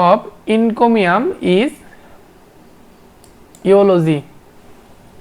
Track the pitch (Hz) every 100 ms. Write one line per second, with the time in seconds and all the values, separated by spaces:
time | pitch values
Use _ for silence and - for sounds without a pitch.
0 | 175 220 - - - 220 226 220 233 226
1 | 180 190 302 - - 185 269 - - -
2 | - - - _ - - - - - -
3 | - - - - - - 185 196 202 180
4 | 160 151 131 - - - - - - -
5 | - -